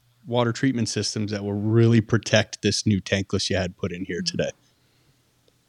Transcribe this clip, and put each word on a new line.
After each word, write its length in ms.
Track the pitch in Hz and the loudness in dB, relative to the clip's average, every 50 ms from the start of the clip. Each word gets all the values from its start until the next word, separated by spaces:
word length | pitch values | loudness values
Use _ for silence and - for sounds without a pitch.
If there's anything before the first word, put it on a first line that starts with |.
| _ _ _ _ - | _ _ _ _ -10
water 260 | - 117 123 123 117 | -4 0 0 2 2
treatment 360 | 113 - - 135 123 117 110 - | 0 0 0 0 0 0 -2 -2
systems 400 | - 107 104 - - 110 107 101 | -2 -4 -4 -4 -4 -4 -4 -4
that 120 | 104 101 | -4 -4
will 120 | 101 101 101 | -4 -4 -4
really 480 | 104 104 107 110 117 113 113 117 113 | -2 0 2 4 4 6 6 6 4
protect 580 | 107 - 120 107 - - - 104 101 - - - | 4 2 0 -2 0 4 4 4 4 2 -2 -4
this 240 | - 104 - - - | -2 -2 0 0 0
new 140 | 110 104 92 | 0 0 0
tankless 480 | - - 107 98 98 - - 92 - - | 0 0 -2 -2 -2 -2 -4 -4 -2 -2
you 80 | 98 | -2
had 200 | 92 92 90 92 | -2 -2 -4 -6
put 140 | - - 90 | -6 -8 -8
in 120 | 87 90 95 | -8 -8 -8
here 160 | - 90 87 | -8 -8 -6
today." 280 | 90 - - - - - - _ _ _ _ _ _ _ _ _ _ _ _ _ _ _ _ _ _ _ _ _ _ | -6 -6 -4 -4 -4 -4 -6 _ _ _ _ _ _ _ _ _ _ _ _ _ _ _ _ _ _ _ _ _ _